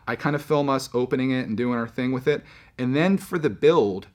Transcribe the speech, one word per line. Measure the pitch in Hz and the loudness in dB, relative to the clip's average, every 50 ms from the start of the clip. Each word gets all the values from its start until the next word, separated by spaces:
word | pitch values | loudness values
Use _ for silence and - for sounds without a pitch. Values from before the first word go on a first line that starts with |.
| - - | -8 -6
I | 117 120 | -6 -4
kind | - 156 147 | -2 -2 -2
of | 143 | -2
film | 147 - 156 147 143 139 | -2 0 0 0 2 2
us | 135 131 131 - - | 0 -2 -2 -2 -2
opening | 123 123 127 147 135 127 131 | -2 -2 0 0 -2 0 0
it | 131 127 127 - | -2 -2 -2 -4
and | 110 | -2
doing | 104 120 123 123 117 | -2 -2 -2 -2 -2
our | 117 113 | -4 -6
thing | - - 127 127 | -6 -6 -4 -2
with | 131 123 127 151 | -2 -2 0 0
it. | 147 143 - - - - - - _ - | 0 0 -2 -10 -20 -20 -20 -16 _ -6
And | 127 127 131 | -4 -2 0
then | 147 165 185 196 185 | 2 2 2 2 0
for | - - 190 180 | -2 -4 -4 -2
the | 147 147 | -2 -2
build, | 101 - - 147 170 165 117 101 95 95 - - _ | 0 2 4 4 6 6 4 2 0 -4 -8 -14 _